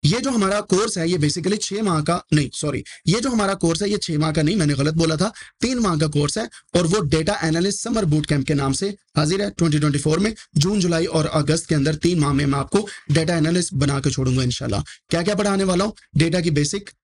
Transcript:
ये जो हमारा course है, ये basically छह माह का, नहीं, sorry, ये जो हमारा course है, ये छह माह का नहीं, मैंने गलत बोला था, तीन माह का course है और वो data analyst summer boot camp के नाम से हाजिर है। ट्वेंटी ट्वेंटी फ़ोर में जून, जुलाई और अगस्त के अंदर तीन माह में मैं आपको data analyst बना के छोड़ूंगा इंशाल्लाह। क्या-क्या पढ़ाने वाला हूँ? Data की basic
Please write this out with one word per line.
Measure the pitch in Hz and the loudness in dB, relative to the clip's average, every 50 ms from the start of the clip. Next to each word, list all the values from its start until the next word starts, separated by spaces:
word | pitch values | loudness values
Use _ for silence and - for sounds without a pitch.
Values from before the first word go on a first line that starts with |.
| - | 2
ये | 139 180 240 | 0 0 0
जो | - 269 | -2 -2
हमारा | 254 233 196 190 202 208 | -2 0 0 0 0 -2
course | 208 - 190 180 214 226 214 185 | -2 0 0 0 0 -2 -2 -4
है, | 165 165 | -2 -2
ये | 180 170 | 0 0
basically | 147 151 147 185 151 - 196 214 - | 0 -2 -2 -2 -2 -2 -2 -2 -4
छह | - 190 202 220 | -6 -6 -4 -2
माह | 202 175 156 151 | -2 0 0 0
का, | 160 170 175 - _ - | -2 -2 -4 -2 _ 0
नहीं, | 151 143 127 - | 0 0 0 -6
sorry, | - - 151 135 113 98 - - - _ | -6 -6 -4 -6 -6 -8 -10 -18 -6 _
ये | - 175 233 | 0 0 0
जो | 226 269 | 0 0
हमारा | 247 220 208 196 196 | 0 0 0 0 -2
course | 190 - 165 165 160 202 | 0 0 0 0 0 -2
है, | 202 | -2
ये | 208 | -2
छह | 196 - - 165 147 | -4 -4 -4 -2 0
माह | 156 160 147 | 0 0 0
का | 170 151 | 0 0
नहीं, | 147 202 | 2 2
मैंने | 220 160 143 143 | 2 2 0 0
गलत | 131 139 151 156 | 0 0 0 2
बोला | 160 165 160 160 | 2 2 2 2
था, | 147 185 214 - - - - _ _ | 0 -2 -2 -4 -8 -20 -20 _ _
तीन | - 233 262 247 | -2 -2 0 0
माह | 226 196 170 | 0 0 2
का | 151 160 | 2 0
course | 156 151 147 147 143 - 214 | 0 2 0 0 0 0 -4
है | 226 233 - - _ _ - | -6 -6 -10 -18 _ _ 0
और | 170 175 | 2 2
वो | 160 180 214 | 4 2 2
data | 196 143 156 160 160 175 208 - - | 2 2 0 0 2 0 -2 0 0
analyst | 160 156 165 180 196 196 - | 0 0 2 0 0 -2 -4
summer | - 233 233 220 202 | -4 -4 -2 0 0
boot | 160 147 156 151 | 2 2 0 2
camp | - 160 143 135 | 0 0 -2 0
के | - 156 | 0 0
नाम | 139 139 135 135 | 0 0 0 -2
से | - - 196 202 - _ _ _ | -2 -2 -4 -6 -8 _ _ _
हाजिर | - 156 147 180 196 202 | -2 0 0 0 0 -2
है। | 202 | -4
ट्वेंटी | 196 - 170 165 147 151 | -2 0 0 2 2 2
ट्वेंटी | 147 151 139 147 | 2 2 0 0
फ़ोर | 147 156 156 165 | 0 0 0 2
में | 196 220 220 - - _ _ | 0 0 -2 -4 -14 _ _
जून, | 156 147 180 208 208 | 0 2 2 2 2
जुलाई | 175 180 180 165 170 | 2 2 0 0 0
और | - - 165 151 | 0 0 0 -2
अगस्त | - - 156 143 143 151 165 - | 0 0 -2 2 2 0 0 0
के | - 165 | 0 0
अंदर | 151 135 151 156 | 0 2 0 -2
तीन | 151 - 170 180 170 | 0 0 0 2 2
माह | 147 143 143 | 2 2 2
में | 139 147 | 2 2
मैं | 139 139 139 | 2 0 0
आपको | 135 - - 196 208 - - - - - | -2 0 0 0 0 0 -10 -18 -4 0
data | 151 165 160 160 175 | 0 2 2 2 0
analyst | 165 151 160 175 180 170 - - | 0 2 2 2 0 -2 -2 -2
बना | 139 143 143 139 139 | 0 0 0 0 0
के | 135 143 | -2 -2
छोड़ूंगा | 127 - 131 131 127 131 131 | -2 0 0 0 0 0 0
इंशाल्लाह। | 123 123 - 131 120 101 101 - | 0 -2 -4 -4 -4 -4 -4 -4
क्या-क्या | - - - _ _ - 165 170 190 208 | -6 -12 -20 _ _ -2 -2 0 0 0
पढ़ाने | 202 208 208 196 196 196 | 0 0 0 2 2 2
वाला | 190 180 175 190 | 2 2 2 0
हूँ? | 220 214 - _ _ - | -2 -2 -8 _ _ 0
Data | - 156 165 160 185 | 2 2 2 2 0
की | 160 170 | 0 2
basic | 151 143 147 147 - 196 196 - - _ | 2 2 0 0 -2 -6 -10 -10 -20 _